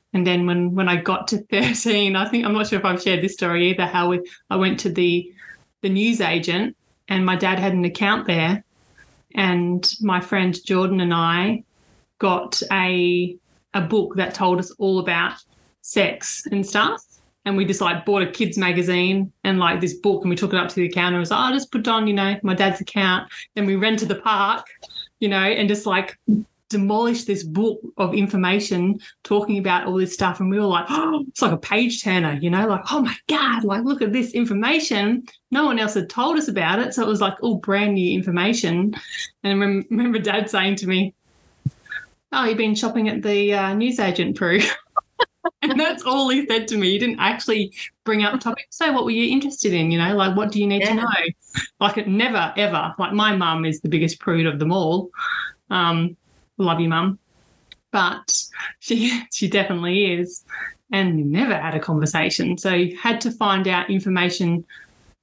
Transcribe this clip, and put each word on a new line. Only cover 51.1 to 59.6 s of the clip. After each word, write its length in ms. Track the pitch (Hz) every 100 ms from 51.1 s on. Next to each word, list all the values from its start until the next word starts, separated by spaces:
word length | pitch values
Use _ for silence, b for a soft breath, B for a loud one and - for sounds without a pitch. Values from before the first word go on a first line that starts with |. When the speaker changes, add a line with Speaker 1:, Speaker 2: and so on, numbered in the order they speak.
| 196 165 - B B B _
Speaker 1:
Like, 180 | 202 226
it 100 | 208
never, 460 | 196 247 220 - -
ever. 360 | 202 175 170 -
Like, 160 | 185
my 220 | 208 214 196
mum 300 | 170 160 160
is 160 | 156
the 80 | 160
biggest 300 | 151 160 -
prude 260 | - 165 160
of 140 | 147
them 120 | 156
all. 380 | 190 160 180 185 B B B B B _
Um, 460 | 185 170 165 170 175 _ _ _ -
love 220 | 185 170
you, 80 | 165
Mum. 300 | 165 190 196 _ _ _ _ _ - _
But 460 | - 175 - - - - B B -
she, 420 | - 226 240 240 -
<laughs> 60 |
she 140 | - 190
definitely 640 | 202